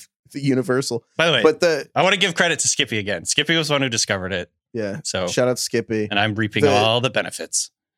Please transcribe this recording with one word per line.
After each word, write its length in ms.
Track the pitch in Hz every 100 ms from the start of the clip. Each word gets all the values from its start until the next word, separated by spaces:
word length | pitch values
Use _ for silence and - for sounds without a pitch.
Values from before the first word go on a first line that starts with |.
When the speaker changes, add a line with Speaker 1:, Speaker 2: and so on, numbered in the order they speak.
| - _ _
Speaker 1:
the 100 | 143
Universal?" 600 | 139 131 127 127 135 117 - -
Speaker 2:
By 100 | 165
the 60 |
way, 100 | 131
Speaker 1:
But 180 | 156 156
the 280 | 175 147 - 135
Speaker 2:
I 80 |
wanna 140 | 180 196
give 180 | 196 170
credit 240 | 175 143
to 80 | -
Skippy 320 | - 135 110
again. 260 | 101 90 87
Skippy 300 | - 147 165
was 140 | 147
the 60 | 143
one 60 |
who 80 | 135
discovered 420 | 113 - 101 92
it. 180 | 95 82 _ _
Speaker 1:
Yeah. 260 | 117 104 101
Speaker 2:
So 240 | - 95 90
Speaker 1:
Shout 200 | 110 127
out 100 | 123
Skippy. 500 | - 117 113 110 107
Speaker 2:
And 80 | 101
I'm 160 | 110 104
reaping 280 | 107 110
Speaker 1:
The 80 | -
Speaker 2:
all 300 | 104 110 120
the 80 | 123
benefits. 600 | 107 90 - 80 - - _ _